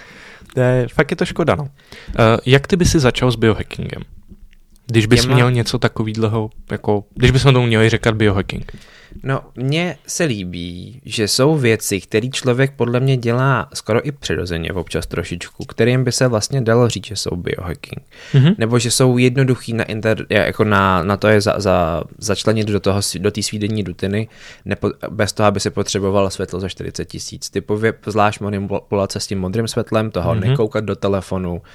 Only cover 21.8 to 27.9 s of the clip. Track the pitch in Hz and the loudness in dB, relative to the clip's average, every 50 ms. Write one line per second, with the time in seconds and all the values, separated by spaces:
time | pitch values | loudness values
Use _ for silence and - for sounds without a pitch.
21.8 | 85 80 85 80 - - - - - 104 95 - - 110 110 110 104 107 104 92 | 2 0 -2 -4 -6 -8 -12 -8 -4 -4 -4 -2 0 0 0 0 0 -2 -2 0
22.8 | - 98 98 101 98 - - 85 92 104 - 107 101 - 110 104 104 104 110 107 | 0 0 0 0 -2 -4 -4 -2 -2 -2 -2 -4 -6 -6 -6 -4 -4 -4 -4 -4
23.8 | 98 90 85 - 98 98 101 107 110 - - - - - - - - 95 101 - | -6 -6 -6 -6 -4 -4 -2 -4 -4 -6 -10 -20 -20 -20 -20 -12 -8 -8 -6 -4
24.8 | - 104 - - - - - 107 104 98 - - 107 104 101 98 - 104 - 104 | -4 -4 -4 -6 -10 -8 -4 -4 -4 -2 0 2 2 2 2 0 -2 -4 -4 -4
25.8 | 98 - - 98 98 95 98 101 98 95 - - 95 - 90 92 98 90 - - | -4 -4 -4 -2 -2 0 2 2 0 0 -2 -6 -8 -6 -6 -6 -6 -8 -8 -10
26.8 | 90 87 - - - - - 87 - - - - - - - 101 - - 104 107 | -12 -10 -10 -10 -10 -10 -10 -12 -12 -12 -14 -14 -12 -8 -6 -6 -4 -4 -2 0
27.8 | 113 110 | 0 -2